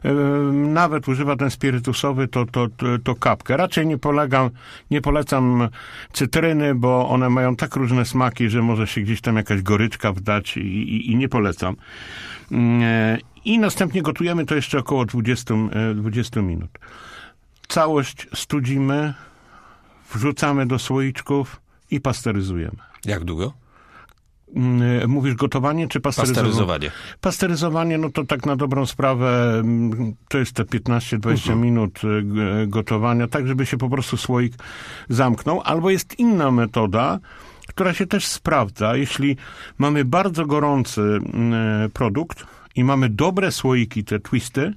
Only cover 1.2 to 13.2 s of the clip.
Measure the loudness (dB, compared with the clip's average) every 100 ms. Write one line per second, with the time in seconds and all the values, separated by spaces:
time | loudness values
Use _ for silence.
1.2 | 0 0 0 0 0 0 -2 -2 0 0
2.2 | -2 0 -2 0 -2 -2 -2 0 -2 0
3.2 | 2 0 0 0 2 0 0 0 0 2
4.2 | 2 2 2 -2 -20 -20 -4 -2 2 0
5.2 | 2 2 4 4 0 -4 -18 -18 -10 -2
6.2 | 0 2 2 2 2 2 2 2 2 2
7.2 | 4 4 2 0 -2 -2 2 2 2 2
8.2 | 0 2 0 2 2 2 0 -2 -2 -2
9.2 | 0 0 2 -2 2 2 2 0 -4 -2
10.2 | -2 -2 -2 -6 -4 -4 -4 -4 0 0
11.2 | 2 2 0 0 -4 -6 -12 -20 -16 -16
12.2 | -16 -18 -4 0 4 4 4 2 2 0